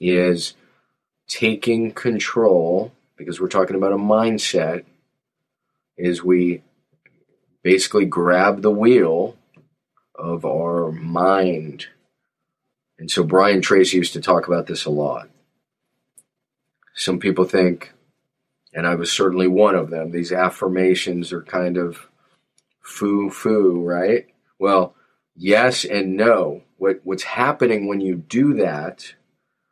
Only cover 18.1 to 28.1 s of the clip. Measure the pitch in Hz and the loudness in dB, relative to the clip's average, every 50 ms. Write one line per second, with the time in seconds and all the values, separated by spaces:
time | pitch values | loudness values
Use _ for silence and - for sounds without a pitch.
18.1 | _ _ _ _ _ _ _ _ _ _ _ _ - 78 85 87 87 85 85 - | _ _ _ _ _ _ _ _ _ _ _ _ -8 -4 -4 -2 -2 -2 -4 -4
19.1 | - - 98 95 90 92 92 92 92 98 107 101 95 90 80 78 82 82 80 82 | -2 0 0 0 2 2 2 2 4 4 4 4 4 0 -2 -4 -6 -8 -8 -6
20.1 | 87 87 85 85 92 90 92 92 - - 101 95 90 92 92 92 92 92 - - | -6 -6 -6 -4 -2 0 0 0 -2 -2 -4 -2 0 2 2 2 2 0 -2 -6
21.1 | 90 87 87 - 90 85 78 - - 92 90 87 87 90 87 87 85 - - _ | -6 -6 -6 -8 -10 -12 -10 -6 -4 -4 -2 -2 -2 -4 -4 -6 -8 -12 -20 _
22.1 | _ _ _ _ _ _ _ _ _ _ _ _ _ _ - - - - 104 101 | _ _ _ _ _ _ _ _ _ _ _ _ _ _ -20 -18 -10 -6 -4 -2
23.1 | 101 101 101 95 - - - 113 110 107 101 92 87 87 87 87 87 87 92 101 | -2 -2 -2 -4 -6 -4 -2 0 2 4 4 2 2 0 -2 -4 -2 -2 0 0
24.1 | 117 120 - _ _ _ _ _ _ - 98 101 98 95 92 - _ _ _ _ | 0 0 -2 _ _ _ _ _ _ -4 0 2 2 2 0 0 _ _ _ _
25.1 | _ _ _ _ _ 82 87 95 104 110 120 127 127 - - 123 101 101 95 95 | _ _ _ _ _ -6 0 2 4 4 4 2 0 -2 -4 -4 -4 -4 -2 -2
26.1 | 95 98 107 120 113 98 87 78 - 85 - _ _ - 95 98 95 - - 90 | 0 2 4 4 4 2 2 -2 -6 -10 -14 _ _ -2 -2 -2 -2 -2 -4 -8
27.1 | 95 92 - - - - 123 139 147 - 131 120 110 107 101 98 101 98 95 95 | -6 -6 -6 -6 -4 -2 0 0 0 0 0 0 0 0 -2 -4 -4 -4 -2 -4